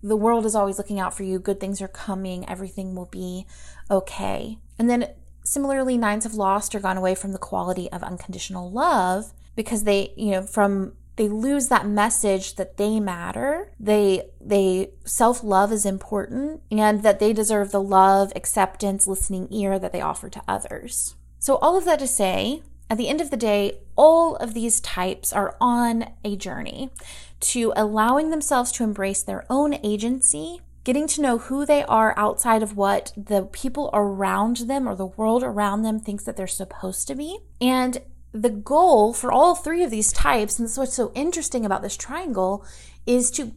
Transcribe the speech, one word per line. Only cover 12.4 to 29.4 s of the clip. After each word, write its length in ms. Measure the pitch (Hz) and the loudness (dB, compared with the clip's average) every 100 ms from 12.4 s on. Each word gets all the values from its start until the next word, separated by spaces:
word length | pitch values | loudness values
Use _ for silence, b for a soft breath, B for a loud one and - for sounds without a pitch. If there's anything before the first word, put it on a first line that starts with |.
| 190 - | -2 -8
that 200 | 185 - | -10 -2
they 240 | 208 220 | -2 0
matter. 720 | 202 175 175 190 254 311 415 - | -2 -4 -6 -4 -2 -4 -6 -8
They, 480 | 208 214 202 185 - - | 2 4 4 2 -2 -16
they, 500 | - 202 190 185 - - - | 0 2 4 2 -4 -10 -8
self-love 680 | - 233 247 214 190 208 | 2 2 2 2 2 2
is 140 | 220 202 | 0 -2
important 760 | 196 - 208 190 240 285 311 - | -4 -6 -6 -4 -6 -6 -8 -4
and 320 | 214 214 214 | 2 4 4
that 160 | 208 202 | 4 4
they 140 | 214 | 2
deserve 380 | 220 214 214 196 | 2 0 0 0
the 120 | 202 | -2
love, 480 | 196 190 190 196 196 - | 4 6 8 6 4 -2
acceptance, 680 | - - 190 - 202 196 190 | -4 0 0 0 -4 0 0
listening 440 | 190 - 185 185 | 0 -2 -4 -4
ear 280 | 208 196 196 | -2 0 0
that 140 | 185 | -2
they 100 | 180 | -4
offer 260 | 156 156 - | -4 -6 -10
to 140 | - - | -12 -4
others. 680 | - - - 247 - - - - - | -4 -4 -12 -8 -6 -6 -8 -20 -6
So 180 | - 269 | 2 4
all 220 | 311 370 | 4 4
of 80 | 349 | 4
that 140 | 302 | 2
to 60 | 262 | 2
say, 560 | - 196 185 202 302 - - - | 0 2 2 -2 -4 -8 -20 -6
at 80 | 220 | -2
the 100 | 240 | 0
end 140 | 302 | -2
of 80 | 311 | -2
the 60 | 247 | -2
day, 420 | 220 208 202 - - - | 2 2 2 -4 -6 6
all 400 | 302 330 330 - | 8 8 4 0
of 160 | 240 | -6
these 280 | 220 226 - | -4 -2 -2
types 520 | - - 185 - - | -2 -2 -2 -4 -4
are 240 | - 196 - | -2 -2 0
on 460 | 240 240 240 226 226 - | 2 4 2 0 -4 -8
a 120 | 214 202 | -6 -6
journey 540 | 190 - - - 269 - B B B B | -6 -8 -8 -8 -10 -12 B B B B
to 320 | - 247 226 - | -2 0 0 2
allowing 540 | 214 214 220 269 311 | 0 2 4 4 2
themselves 420 | 320 294 269 247 | -2 0 0 0
to 120 | - | -2
embrace 380 | 226 202 196 196 | -2 -2 -2 -2
their 220 | - 190 | -4 -8